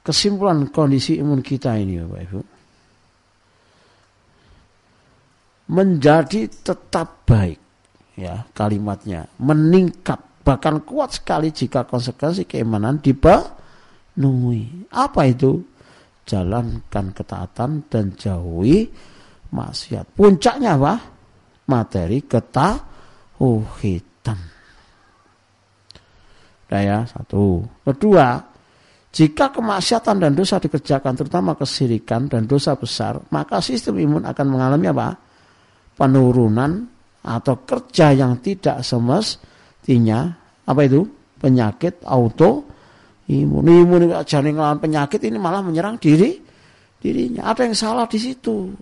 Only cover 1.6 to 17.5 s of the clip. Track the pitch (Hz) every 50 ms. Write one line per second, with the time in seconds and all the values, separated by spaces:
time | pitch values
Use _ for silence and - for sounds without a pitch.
1.6 | - 131 113 107 101 95 92 85 82 87 92 90 87 90 98 98 - _ _ _
2.6 | _ _ _ _ _ _ _ _ _ _ _ _ _ _ _ _ _ _ _ _
3.6 | _ _ _ _ _ _ _ _ _ _ _ _ _ _ _ _ _ _ - _
4.6 | _ _ _ _ _ _ _ _ _ _ _ _ _ _ _ _ _ _ _ _
5.6 | _ - 160 180 196 190 180 147 131 151 151 165 151 - 196 214 220 - - -
6.6 | - - 180 - - _ - 175 165 - - _ _ - 123 107 95 87 76 _
7.6 | _ _ _ _ _ _ _ _ _ _ _ - 92 87 87 107 117 _ _ -
8.6 | 107 104 104 101 104 104 98 95 - 107 92 82 78 - _ - - 139 156 151
9.6 | 156 160 180 190 185 170 - - - - 131 - - _ _ _ _ 277 269 269
10.6 | - 156 151 156 - - 254 302 277 254 - - - - 175 156 156 160 151 -
11.6 | 127 120 - 135 117 - - 123 117 123 - - 143 156 175 196 175 _ - 135
12.6 | 117 113 110 101 104 117 143 151 - 139 131 - - 160 196 269 - - - -
13.6 | - - - - _ _ _ _ _ _ _ - 135 135 131 123 123 120 120 110
14.6 | 107 117 156 180 202 _ - 240 269 285 - 208 147 131 120 127 139 135 147 170
15.6 | 175 - _ _ _ _ _ _ _ _ _ _ _ - 110 98 87 90 104 120
16.6 | 120 117 117 117 - - - 104 98 92 98 - 107 - 101 92 92 -